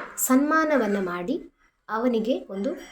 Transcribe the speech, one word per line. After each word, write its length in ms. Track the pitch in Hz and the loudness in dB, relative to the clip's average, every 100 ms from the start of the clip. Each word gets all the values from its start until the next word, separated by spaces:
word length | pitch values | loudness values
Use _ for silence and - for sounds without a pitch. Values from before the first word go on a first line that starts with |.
| - - | -12 -8
ಸನ್ಮಾನವನ್ನ 800 | - 262 294 320 311 285 214 202 | 2 4 4 2 4 2 2 0
ಮಾಡಿ 520 | 185 175 180 320 - _ _ _ - | -2 -4 -4 -6 -6 _ _ _ -8
ಅವನಿಗೆ 580 | 214 247 226 220 - - | -2 0 0 0 -2 -4
ಒಂದು, 240 | 196 220 349 - | -6 -4 -6 -12